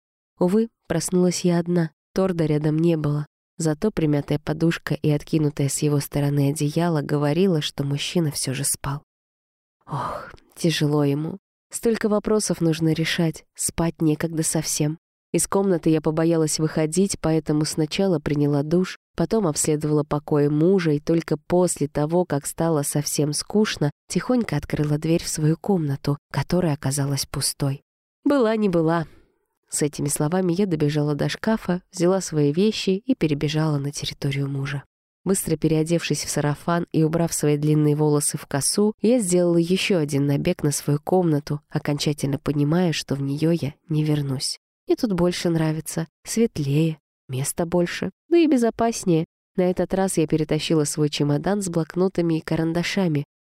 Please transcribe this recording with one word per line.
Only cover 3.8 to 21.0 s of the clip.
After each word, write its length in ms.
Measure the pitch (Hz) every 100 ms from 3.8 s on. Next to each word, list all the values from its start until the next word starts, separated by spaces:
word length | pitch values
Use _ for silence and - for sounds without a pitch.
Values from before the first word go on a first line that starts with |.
| 220
примятая 480 | 170 151 147 - 147
подушка 560 | - 156 165 - -
и 160 | 151 151
откинутое 580 | 147 - 160 147 - 139
с 100 | -
его 200 | 151 143
стороны 500 | - 143 143 143 139
одеяло 520 | 151 147 165 175 156
говорило, 580 | 147 147 147 156 196 156
что 240 | - -
мужчина 460 | 139 143 - 180 156
всё 240 | - 139
же 100 | 135
спал. 380 | 139 - 135 143 _ _ _ _ _ _ _ _ -
Ох, 460 | 139 - - - - _ -
тяжело 480 | 170 151 147 147
ему. 340 | 143 143 160 196 _ _ _
Столько 380 | - 233 214 214
вопросов 520 | 208 - 214 - 175
нужно 320 | 165 160 160
решать, 520 | 160 165 - 160 - _
спать 460 | - - - 165 -
некогда 420 | 160 151 165 160
совсем. 560 | 165 160 - - 151 160 _ _ _
Из 160 | 165 -
комнаты 400 | 196 196 170 165
я 140 | 156
побоялась 560 | 160 156 165 165 156 -
выходить, 600 | 156 165 156 175 196 -
поэтому 460 | 160 160 156 151
сначала 540 | 151 - 151 - 196 156
приняла 440 | 151 143 147 147
душ, 360 | 151 175 185 - _ -
потом 300 | 165 220 175
обследовала 580 | 147 - 151 151 151
покои 440 | 147 147 - 147 147
мужа 420 | 151 170 196 165
и 100 | 147